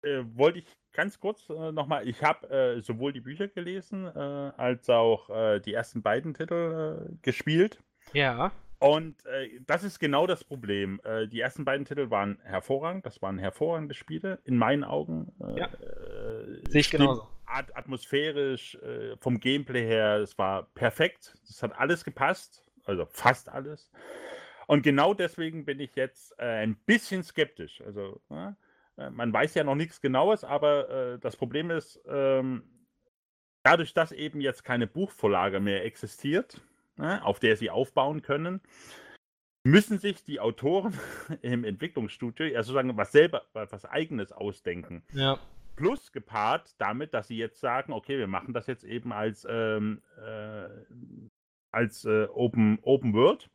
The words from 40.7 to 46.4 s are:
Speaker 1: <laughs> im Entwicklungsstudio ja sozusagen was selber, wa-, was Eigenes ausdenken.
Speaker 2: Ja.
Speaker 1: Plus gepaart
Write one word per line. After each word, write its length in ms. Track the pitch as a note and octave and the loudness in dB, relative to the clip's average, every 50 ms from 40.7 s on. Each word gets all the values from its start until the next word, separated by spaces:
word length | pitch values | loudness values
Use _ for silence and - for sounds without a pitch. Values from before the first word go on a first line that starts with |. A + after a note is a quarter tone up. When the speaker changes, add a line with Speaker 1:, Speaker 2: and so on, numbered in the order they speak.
| F3 G3 F#3 A3 F#3+ | 0 2 0 -2 -6
Speaker 1:
<laughs> 480 | - - - - - - - D#3+ - | -6 -12 -12 -14 -14 -12 -12 -12 -8
im 220 | - B2 B2 A#2+ A#2+ | -4 -2 -2 -2 -2
Entwicklungsstudio 840 | G#2+ G2 G2+ D3 - - C#3 A2+ G2+ - - B2 A#2 A2+ - D#3+ | -4 -6 -6 -8 -6 -4 -6 -6 -6 -8 -8 -8 -8 -4 -4 -4
ja 160 | D#3 B2+ A#2 | -2 0 -2
sozusagen 340 | A2 A#2 C3 C#3 B2+ B2+ A#2+ | -2 0 0 0 0 0 0
was 160 | G#2 G2 - | -2 -2 8
selber, 340 | - C#3+ D#3+ E3+ E3 B2 - _ | 10 10 10 10 4 -4 -8 _
wa-, 140 | _ A2 G#2+ - | _ -10 -10 -10
was 140 | - G2 - | -12 -16 -14
Eigenes 480 | - - C#3+ D#3+ D#3+ D3+ A2+ G2 - | -6 -4 -4 -4 -2 -4 -6 -6 -6
ausdenken. 720 | - - G2+ G#2 G2 - _ F#2 F2 F2 - - F2 E2 _ _ | -8 -6 -6 -6 -6 -4 _ -6 -6 -6 -8 -12 -14 -16 _ _
Speaker 2:
Ja. 260 | - C3+ C3+ C3+ C3+ - - - - - - - - | -6 -2 0 0 0 -2 -4 -18 -20 -18 -16 -14 -8
Speaker 1:
Plus 360 | - D3 F#3+ C4+ - - - | 0 0 0 0 0 -8 -12
gepaart 640 | _ C3+ - _ A#2 A2 | _ -14 -14 _ -4 0